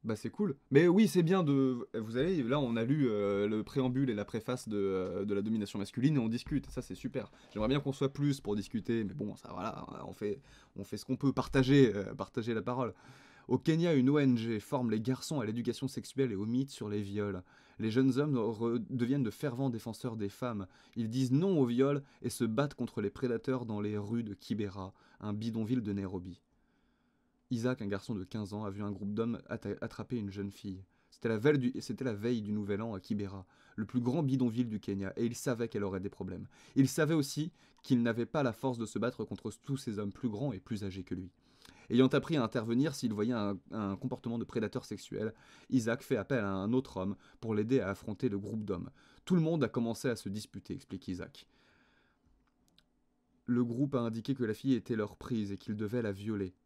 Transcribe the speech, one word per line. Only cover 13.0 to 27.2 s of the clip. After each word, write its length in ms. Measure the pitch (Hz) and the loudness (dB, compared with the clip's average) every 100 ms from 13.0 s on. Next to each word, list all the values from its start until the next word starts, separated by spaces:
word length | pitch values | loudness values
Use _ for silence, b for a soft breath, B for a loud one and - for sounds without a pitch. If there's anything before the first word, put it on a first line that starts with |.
| B B B B - | B B B B -2
Au 120 | 123 | 0
Kenya, 340 | - 160 175 | 2 2 4
une 160 | 147 127 | 6 6
O 80 | 147 | 6
N 180 | 139 123 | 6 4
G 240 | 113 110 | 2 -4
forme 300 | - 139 120 | -2 -2 0
les 100 | 107 | 0
garçons 400 | 110 127 - 151 | 0 -2 -2 -2
à 60 | 107 | -2
l'éducation 420 | 117 120 113 135 | -2 -2 -2 -4
sexuelle 440 | - - 135 131 | -6 -8 -2 0
et 40 | 98 | 0
aux 120 | 107 | 0
mythes 240 | 123 135 | 0 -2
sur 180 | - 107 | -6 -4
les 120 | 104 | -4
viols. 420 | 101 101 104 92 - b b - | -2 -2 -2 -4 -8 b b -4
Les 120 | 110 | 0
jeunes 260 | 110 135 123 | 4 4 4
hommes 180 | 151 131 | 2 2
re-, 480 | 110 107 117 123 110 | 0 0 0 0 -2
deviennent 340 | 127 120 143 | -2 2 2
de 60 | 117 | 0
fervents 400 | - 147 120 135 | -2 -6 -2 -2
défenseurs 480 | 117 117 110 127 110 | -2 -8 -8 -8 -4
des 120 | 101 | -6
femmes. 380 | - 127 107 92 b b - | -4 -6 -6 -8 b b -6
Ils 140 | 110 | -2
disent 220 | 123 131 | 0 4
non 280 | 135 190 170 | 4 4 4
au 60 | 127 | 4
viol 380 | 120 139 147 143 B | 4 4 2 -4 B
et 60 | - | -6
se 140 | - | 0
battent 300 | 117 113 143 | 0 2 0
contre 280 | - 120 - | -2 -6 -2
les 80 | 104 | -4
prédateurs 560 | - 127 113 - 131 120 | -2 -2 -2 -2 -4 -2
dans 140 | 104 | -2
les 180 | 104 104 | -2 -2
rues 260 | 104 120 | -2 -2
de 100 | 110 | -4
Kibera, 600 | 101 - 104 101 98 95 b b b | -8 -6 -4 -4 -6 -12 b b b
un 100 | 107 | -6
bidonville 520 | 104 113 113 107 127 | -4 -4 -2 0 -2
de 100 | 107 | 0
Nairobi. 480 | 98 95 92 90 87 _ _ _ _ _ _ _ _ | -4 -4 -6 -10 -16 _ _ _ _ _ _ _ _